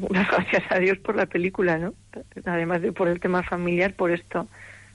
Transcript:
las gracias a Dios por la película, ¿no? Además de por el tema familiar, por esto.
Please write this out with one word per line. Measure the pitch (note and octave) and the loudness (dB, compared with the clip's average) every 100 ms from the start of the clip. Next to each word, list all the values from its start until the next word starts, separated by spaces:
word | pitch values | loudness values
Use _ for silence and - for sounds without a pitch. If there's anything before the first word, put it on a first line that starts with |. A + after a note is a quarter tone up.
| F#3+ | 0
las | F#3 G3 | 0 2
gracias | - F#3+ - - | 2 2 0 2
a | F#3 | 2
Dios | F#3 F#3+ | 2 2
por | - | 0
la | G#3 F#3 | 0 0
película, | F3 F#3 F#3+ F3+ D#3+ | 0 0 2 2 2
¿no? | F3+ - - - - - F#3 | -2 -8 -14 -18 -16 -10 -4
Además | E3+ E3 F3 | -2 0 0
de | G3+ | 0
por | F3 F3 | 0 0
el | E3+ | 0
tema | F#3+ F3+ | 0 0
familiar, | - F3+ F3 F3 F#3+ | 0 -2 0 2 0
por | - F3 | 0 0
esto. | E3+ - E3+ G#3+ - - - - | 0 -2 -6 -6 -12 -20 -20 -20